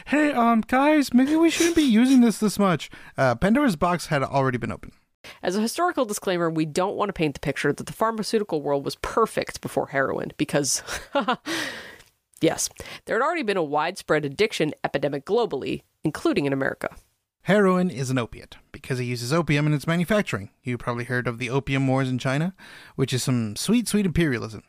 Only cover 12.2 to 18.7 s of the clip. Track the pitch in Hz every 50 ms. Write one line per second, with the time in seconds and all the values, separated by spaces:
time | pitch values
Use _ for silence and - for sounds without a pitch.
12.2 | _ _ _ - - 160 - - - - - - - - - - - - 185 220
13.2 | 262 311 359 330 269 208 190 190 160 143 143 151 151 170 190 - - - 165 151
14.2 | 151 143 139 - 208 220 - - 165 151 - - - 151 - 143 139 143 143 143
15.2 | - - 196 240 233 185 - 131 98 - 151 143 _ _ _ _ - 202 - -
16.2 | - 349 285 - 143 143 139 135 135 - - - - - - - - _ _ _
17.2 | _ _ _ _ - - 190 208 202 190 180 180 180 185 127 117 139 127 131 127
18.2 | 117 - - - - - - - _ _